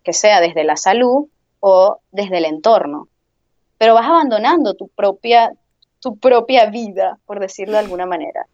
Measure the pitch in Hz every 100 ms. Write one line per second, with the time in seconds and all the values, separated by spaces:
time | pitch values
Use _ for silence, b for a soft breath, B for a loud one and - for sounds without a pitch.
0 | - 165 214 208 170 165 156 151 190 226
1 | 247 262 302 _ _ - 196 185 196 -
2 | _ 196 196 180 160 156 220 214 147 147
3 | - _ _ _ _ _ _ - 226 226
4 | 240 330 285 214 233 339 226 190 196 -
5 | 202 196 233 233 233 - _ _ _ _
6 | 262 214 254 240 226 262 214 220 220 190
7 | 190 - - 202 190 - 196 214 208 180
8 | 185 170 151 - -